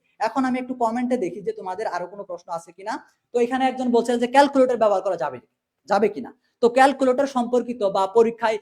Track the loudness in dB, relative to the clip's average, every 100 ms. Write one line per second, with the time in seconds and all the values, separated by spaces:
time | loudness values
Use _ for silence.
0 | _ -6 -4 -2 -2 -2 -6 -2 -2 -2
1 | -2 -2 -2 -6 -8 -8 -8 -8 -6 -6
2 | -8 -12 -14 -14 -10 -12 -12 -14 -10 -10
3 | -12 _ _ -2 0 2 0 0 0 2
4 | 2 0 2 4 4 4 2 4 2 2
5 | 0 -4 -4 -8 -16 _ _ _ -2 2
6 | 2 -2 -10 -16 _ _ 2 4 4 4
7 | 2 2 0 -2 -2 -2 -2 -4 -2 0
8 | 2 4 4 2 -2 -2